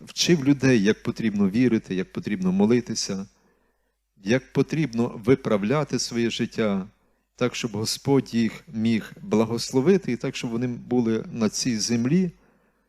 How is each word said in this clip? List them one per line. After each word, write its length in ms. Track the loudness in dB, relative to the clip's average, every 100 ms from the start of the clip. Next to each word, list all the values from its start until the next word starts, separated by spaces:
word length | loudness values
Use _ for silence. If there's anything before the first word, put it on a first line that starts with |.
вчив 440 | -10 -2 2 4 4
людей, 380 | 4 4 4
як 200 | 4 0
потрібно 460 | -2 -2 -2 2 2
вірити, 460 | 4 2 2 0 -6
як 180 | -4
потрібно 380 | -6 -6 -2 0
молитися, 760 | 4 6 4 2 -4 -6 -6 -10 _ _ _ _ _ _ _ _ _
як 360 | -2 -2 0
потрібно 680 | -4 -2 -2 -2 -2 -4 -2 0
виправляти 760 | 2 2 0 0 -2 -2 -4
своє 300 | -4 -2 -2
життя, 600 | -2 -4 -2 0 -2 -4 _ _ _ _ -4
так, 200 | -4 -4
щоб 160 | -6
Господь 640 | -6 -6 -4 0 0 2
їх 300 | 0 -2 -4 -12
міг 460 | -4 0 0 -4 -14
благословити 880 | -2 0 0 -2 -2 0 2 2 0
і 60 | -6
так, 180 | -6 -6
щоб 140 | -6
вони 180 | -4 -4
були 580 | -6 -2 0 2 0 -4
на 180 | -2 -2
цій 280 | -2 -2 -2
землі 540 | -2 0 2 2 0 -4 _ _ _ _